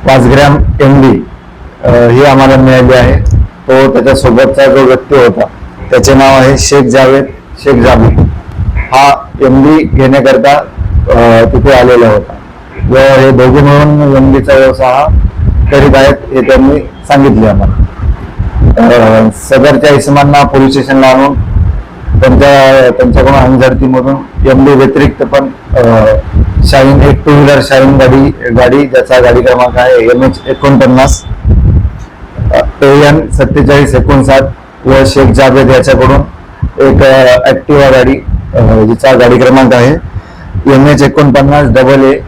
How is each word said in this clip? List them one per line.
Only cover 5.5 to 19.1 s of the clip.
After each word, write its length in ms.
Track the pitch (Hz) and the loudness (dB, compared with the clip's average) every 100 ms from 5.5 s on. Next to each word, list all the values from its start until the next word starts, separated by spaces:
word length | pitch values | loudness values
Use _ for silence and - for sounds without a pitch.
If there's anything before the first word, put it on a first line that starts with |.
| - - - - | -8 -20 -18 -2
त्याचे 240 | 127 135 | 0 2
नाव 260 | 135 135 135 | 2 2 2
आहे 180 | 131 135 | 2 0
शेख 240 | - 139 | 0 0
जावेद 420 | 123 127 131 135 139 - - - | 0 0 2 0 -4 -12 -20 -8
शेख 80 | 143 | -2
जाबी, 500 | 123 120 117 110 - - - - - - | 0 2 2 0 0 -2 -4 -14 -8 -6
हा 540 | - - 131 143 143 - - | -6 -4 0 0 0 -6 -4
एमडी 440 | 135 131 143 156 | 0 2 2 2
घेण्याकरता, 760 | - 131 131 139 131 127 135 143 - - - - - | 0 0 0 2 2 2 2 0 -2 -10 -4 -2 0
अ, 340 | 117 117 113 | 2 2 2
तिथे 280 | 107 120 110 | 2 0 0
आलेला 360 | 131 123 123 113 | 2 2 2 2
होता 240 | 104 - - - - - - - | -2 -4 -18 -20 -20 -20 -10 -2
व 60 | 127 | 0
हे 340 | 135 135 135 | 2 2 2
दोघे 300 | 127 127 135 | 2 2 2
मिळून 560 | 143 143 147 147 143 135 | 2 2 2 0 0 0
एमडीचा 380 | 135 135 135 | 2 0 0
व्यवसाय 380 | 135 135 131 127 | 2 2 0 -2
हा 140 | 127 156 - - - - - - | 0 0 0 -2 -4 -4 -2 -2
करीत 240 | 143 147 135 | 0 2 2
आहेत 380 | 139 139 - | 2 -2 -4
हे 60 | 131 | -4
त्यांनी 380 | 117 131 135 147 | 0 2 2 0
सांगितले 680 | - - - 143 139 107 110 | -6 -16 -4 0 2 2 0
आम्हाला. 380 | 98 98 - - - - - - - - - - - | 0 -2 -2 -4 -4 -6 -6 -8 -8 -8 -2 0 2
अ, 520 | 233 120 110 | 2 2 2